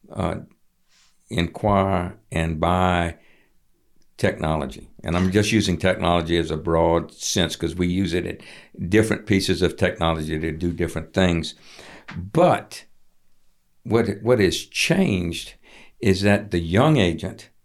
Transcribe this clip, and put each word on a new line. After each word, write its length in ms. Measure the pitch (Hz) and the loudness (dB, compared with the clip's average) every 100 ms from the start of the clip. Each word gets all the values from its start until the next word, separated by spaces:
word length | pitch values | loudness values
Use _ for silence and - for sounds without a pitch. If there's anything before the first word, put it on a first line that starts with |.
| - | -12
uh, 240 | - 85 - - _ _ _ _ _ _ _ _ | -6 -4 -6 -12 _ _ _ _ _ _ _ _
inquire 880 | 87 85 - 107 98 95 92 87 - _ | -4 -4 -2 0 2 2 0 -4 -10 _
and 280 | 82 82 78 | -4 -2 0
buy 560 | 82 90 92 87 85 - _ _ _ _ _ _ _ _ _ - | 0 2 2 2 -2 -6 _ _ _ _ _ _ _ _ _ -2
technology. 720 | 98 - 78 78 67 - - - | -2 0 -2 -2 -4 -10 -18 -10
And 120 | - 85 | -4 0
I'm 140 | 92 | 2
just 200 | 98 104 | 2 2
using 260 | 110 98 87 | 0 0 0
technology 600 | 92 90 87 87 82 85 | 0 0 2 2 2 -2
as 140 | 80 | 0
a 60 | 78 | -4
broad 540 | 80 82 82 85 - | 0 2 2 2 -2
sense 420 | - - 104 82 - | -10 -4 -2 -2 -2
'cause 200 | 85 87 | -6 -2
we 120 | 90 | -2
use 260 | 90 92 | 0 0
it 120 | 87 - | -2 -4
in 640 | - - - - - 90 | -10 -16 -20 -20 -10 2
different 360 | 104 110 101 - | 2 4 -2 0
pieces 360 | 98 - 82 | 0 2 0
of 140 | 87 - | 0 0
technology 640 | 90 - 82 80 78 78 | -2 0 -2 0 -4 -4
to 120 | 80 | -4
do 200 | 78 87 | -4 -4
different 420 | 80 82 80 78 | -2 -4 -4 -4
things. 420 | - 92 82 78 - - - - - - - | 0 2 2 -4 -14 -20 -20 -20 -20 -14 -12
But 720 | 92 156 175 104 - - - - - _ _ _ _ _ _ _ | -4 2 4 2 -4 -20 -20 -20 -20 _ _ _ _ _ _ _
what, 380 | 113 113 101 - | 0 0 0 -2
what 180 | 113 123 | 2 4
has 180 | 92 - | 4 0
changed 1000 | - - - 175 180 92 87 82 - - - - - _ | -8 -4 0 2 2 0 -2 -6 -12 -20 -20 -20 -20 _
is 220 | 98 95 | 0 2
that 300 | 101 101 101 | 4 2 0
the 80 | 87 | -4
young 380 | 82 95 147 147 | 0 2 4 4
agent 520 | 90 80 95 107 - _ | 2 0 -8 -12 -20 _